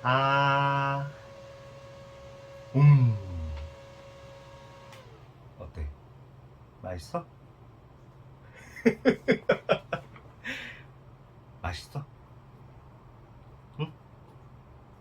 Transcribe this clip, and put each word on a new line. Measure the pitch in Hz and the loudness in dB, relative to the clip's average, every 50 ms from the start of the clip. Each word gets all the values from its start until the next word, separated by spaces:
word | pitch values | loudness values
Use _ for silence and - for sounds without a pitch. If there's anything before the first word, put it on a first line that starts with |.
| - | 2
아. | 123 127 135 135 135 139 139 143 139 135 139 139 139 139 139 139 139 139 139 143 143 - - - - - - - - - - - - - - - - - - - - - - - - - - - - - - - - - | 4 4 4 4 4 4 4 4 4 4 4 2 2 2 0 0 0 -2 -4 -6 -8 -10 -16 -18 -18 -18 -18 -18 -18 -20 -20 -20 -20 -20 -18 -18 -18 -18 -18 -18 -18 -18 -18 -18 -18 -18 -18 -18 -18 -18 -18 -18 -2 4
음. | 135 143 147 143 135 127 120 110 101 95 92 87 85 80 78 76 73 71 80 - - - - - - - - - - - - - - - - - - - - - - - - - - - - - - - - - - - - - | 8 10 10 10 10 8 6 4 0 -4 -8 -8 -8 -8 -8 -8 -8 -10 -12 -14 -18 -20 -20 -20 -20 -20 -20 -20 -20 -20 -20 -20 -20 -20 -20 -20 -20 -20 -20 -20 -20 -20 -20 -20 -20 -20 -20 -20 -20 -20 -20 -20 -20 -20 -20 -18
어때? | - 90 76 - - 76 71 69 - - - - - - - - - - - - - - - - - - | -16 -16 -14 -10 -8 -8 -8 -10 -14 -20 -20 -20 -20 -20 -20 -20 -20 -20 -20 -20 -20 -20 -20 -20 -12 -10
맛있어? | 92 92 87 - - - 175 170 - - - - - - - - - - - - - - - - - - - - - - - - - - - - - - - - | -8 -8 -8 -10 -6 -8 -8 -8 -8 -20 -20 -20 -20 -20 -20 -20 -20 -20 -20 -20 -20 -20 -20 -20 -20 -20 -20 -20 -20 -20 -20 -20 -20 -20 -20 -20 -18 -18 2 2
<laughs> | 233 214 - - 262 208 - - - 220 - - - - - - - - - - - - - - - - - - - - - - - - - - - - - - - - - - - - - - - - - - - - - - | 2 2 4 2 2 2 2 2 0 0 0 4 0 0 0 4 0 0 0 0 -8 -8 -8 -8 -16 -20 -20 -20 -20 -20 -14 -12 -12 -10 -10 -12 -14 -16 -18 -20 -20 -20 -20 -20 -20 -20 -20 -20 -20 -20 -20 -20 -20 -18 -8 -8
맛있어? | 85 82 - - - - 135 - - - - - - - - - - - - - - - - - - - - - - - - - - - - - - - - - - - - | -6 -6 -6 -12 -12 -12 -12 -12 -12 -18 -20 -20 -20 -20 -20 -20 -20 -20 -20 -20 -20 -20 -20 -20 -20 -20 -20 -20 -20 -20 -20 -20 -20 -20 -20 -20 -20 -20 -20 -20 -20 -8 -8
응? | 151 - - - - - - - - - - - - - - - - - - - - - - - | -8 -8 -8 -20 -20 -20 -20 -20 -20 -20 -20 -20 -20 -20 -20 -20 -20 -20 -20 -20 -20 -20 -20 -20